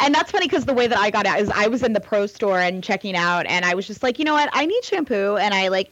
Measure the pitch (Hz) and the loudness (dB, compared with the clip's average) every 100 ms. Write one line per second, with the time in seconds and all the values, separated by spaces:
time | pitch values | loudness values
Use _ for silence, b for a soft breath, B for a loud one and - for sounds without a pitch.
0 | 285 302 349 403 349 349 240 247 240 226 | 2 2 0 -2 0 -2 0 0 2 2
1 | 208 208 196 160 208 196 214 240 240 208 | 0 0 0 0 0 0 0 0 0 -2
2 | - 214 202 - 208 185 180 185 180 190 | 0 0 0 -2 0 2 0 -2 -4 -4
3 | 202 180 175 175 160 180 180 175 196 208 | -2 -2 0 0 0 0 0 -2 -4 -4
4 | 254 247 311 302 285 - 311 453 - 381 | -4 0 0 2 0 0 0 -2 -2 -4
5 | 294 214 196 208 208 196 190 190 190 | -2 0 0 0 0 0 0 0 -4